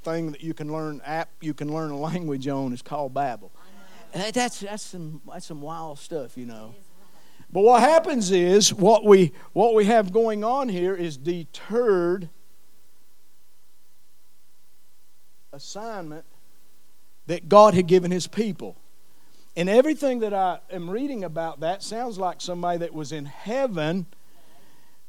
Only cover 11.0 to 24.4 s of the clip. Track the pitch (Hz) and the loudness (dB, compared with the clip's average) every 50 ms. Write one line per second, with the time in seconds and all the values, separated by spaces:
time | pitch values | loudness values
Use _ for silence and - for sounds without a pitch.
11 | 170 170 147 131 135 170 175 175 156 - - - - - 202 240 247 226 196 180 | -2 -4 -4 -4 -4 -4 -4 -4 -4 -8 -12 -12 -8 -2 0 2 4 6 6 6
12 | 175 175 180 202 175 156 - - - - - - - - - - - - - - | 4 4 2 0 -2 -6 -10 -12 -14 -14 -14 -14 -14 -14 -14 -14 -14 -14 -14 -14
13 | - - - - - - - - - - - - - - - - - - - - | -14 -14 -14 -14 -14 -14 -14 -14 -14 -14 -14 -14 -14 -14 -14 -14 -14 -14 -14 -14
14 | - - - - - - - - - - - - - - - - - - - - | -14 -14 -14 -14 -14 -14 -14 -14 -14 -14 -14 -14 -14 -14 -14 -14 -14 -14 -14 -14
15 | - - - - - - - - - - - 143 - - - 196 220 233 220 196 | -14 -14 -14 -14 -14 -14 -14 -14 -14 -14 -14 -12 -12 -12 -10 -10 -10 -8 -8 -8
16 | 170 151 151 160 160 - - - - - - - - - - - - - - - | -8 -8 -10 -10 -12 -14 -14 -14 -14 -14 -14 -14 -14 -14 -14 -14 -14 -14 -14 -14
17 | - - - - - - 170 175 175 156 196 208 214 214 180 185 180 160 180 185 | -14 -14 -14 -10 -6 -4 -4 -4 2 6 10 10 10 10 8 6 4 6 4 4
18 | 180 175 180 185 - - - 196 233 214 165 - 113 95 90 - - - - - | 4 4 0 -2 -2 -4 -4 -4 -2 -2 -4 -6 -8 -10 -10 -12 -12 -14 -14 -14
19 | - - - - - - - - - - - 170 170 185 208 240 269 311 302 - | -14 -14 -14 -14 -14 -14 -14 -14 -14 -8 -4 -2 2 4 6 6 6 6 4 0
20 | 285 269 254 240 220 208 202 190 190 180 170 - - - 185 180 170 170 190 233 | 0 0 0 0 -2 0 0 2 2 2 0 -2 -8 -10 -10 -8 -6 -4 -4 -4
21 | 277 285 269 220 185 165 156 165 165 165 147 135 156 165 185 196 - - 208 226 | -4 -4 -4 -4 -6 -6 -4 -4 -4 -6 -6 -4 -4 -4 -4 -4 -6 -8 -6 -6
22 | 247 247 214 180 190 180 165 - - 180 175 175 175 175 175 170 170 165 139 156 | -6 -6 -4 -4 -4 -4 -4 -4 -8 -8 -6 -4 -2 -2 -2 -2 -2 -4 -6 -8
23 | 151 135 160 151 143 143 147 - - 196 233 269 269 254 196 165 151 156 170 196 | -8 -8 -8 -8 -8 -10 -10 -10 -6 -4 -2 0 0 0 0 0 0 0 0 -2
24 | 165 - - - - - - - | -4 -6 -10 -14 -14 -14 -14 -14